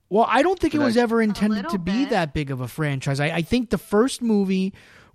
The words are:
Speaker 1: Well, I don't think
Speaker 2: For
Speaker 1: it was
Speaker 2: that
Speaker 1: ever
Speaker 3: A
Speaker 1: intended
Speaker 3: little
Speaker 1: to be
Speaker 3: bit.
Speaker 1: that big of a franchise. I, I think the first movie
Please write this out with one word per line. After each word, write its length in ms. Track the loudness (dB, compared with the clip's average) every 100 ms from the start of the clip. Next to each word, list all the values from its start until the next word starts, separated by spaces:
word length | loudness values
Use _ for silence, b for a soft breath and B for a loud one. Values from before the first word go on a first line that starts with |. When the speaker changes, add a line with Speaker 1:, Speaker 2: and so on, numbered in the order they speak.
| _
Speaker 1:
Well, 180 | 0 2
I 140 | 2
don't 160 | 2 0
think 140 | 0
Speaker 2:
For 60 | 0
Speaker 1:
it 40 |
was 100 | 2
Speaker 2:
that 80 | 2
Speaker 1:
ever 180 | 2 2
Speaker 3:
A 40 |
Speaker 1:
intended 320 | 0 0 0 0
Speaker 3:
little 140 | -4
Speaker 1:
to 60 | -4
be 220 | -2 -2
Speaker 3:
bit. 80 | 0
Speaker 1:
that 220 | 0 -2
big 160 | -4 -4
of 100 | -6
a 80 | -6
franchise. 520 | -4 -4 -2 -2 -2
I, 60 | -2
I 120 | -2
think 280 | 0 -2 0
the 80 | -4
first 440 | 0 2 2 0
movie 500 | 0 2 2 0 -2 B B B B